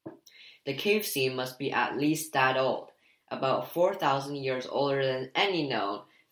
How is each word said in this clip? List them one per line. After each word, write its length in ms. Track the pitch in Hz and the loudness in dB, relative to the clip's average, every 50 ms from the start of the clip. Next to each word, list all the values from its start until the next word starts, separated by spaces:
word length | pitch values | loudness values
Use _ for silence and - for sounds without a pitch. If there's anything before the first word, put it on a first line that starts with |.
| - - - - _ - - - - - - - _ | -18 -18 -18 -18 _ -20 -20 -20 -20 -20 -20 -10 _
The 80 | 139 139 | -6 -6
cave 320 | 139 - 208 208 214 208 | -2 0 2 2 2 2
scene 280 | - - 139 131 131 127 127 | 0 0 0 0 0 0 -2
must 200 | 127 131 - - | -4 -6 -6 -6
be 140 | 139 135 | -4 -2
at 260 | - 123 120 - - 117 | 0 0 0 0 0 0
least 360 | 147 151 156 151 - - - | 0 0 0 0 -2 -2 0
that 240 | 139 131 131 131 131 | 2 2 4 4 2
old, 320 | 135 127 117 - - - - _ _ _ _ _ _ - | 2 2 0 -2 -4 -10 -18 _ _ _ _ _ _ -10
about 400 | - - 131 131 123 - - - | -6 -2 0 0 0 0 -2 -2
four 240 | - 170 175 190 196 | 0 2 2 2 2
thousand 400 | - 165 147 135 139 135 143 143 | 2 0 2 2 0 0 -4 -6
years 320 | 143 135 131 131 127 - - | -4 -2 -2 -2 -2 -4 -2
older 360 | - 120 139 139 139 139 135 | 0 0 2 2 2 2 2
than 260 | 131 131 131 131 - - | 0 0 -2 -4 -4 0
any 320 | - 196 202 190 170 151 | 0 2 2 2 0 0
known 360 | 135 127 110 98 98 101 101 - - _ _ _ _ | 0 0 0 0 -2 -4 -6 -8 -14 _ _ _ _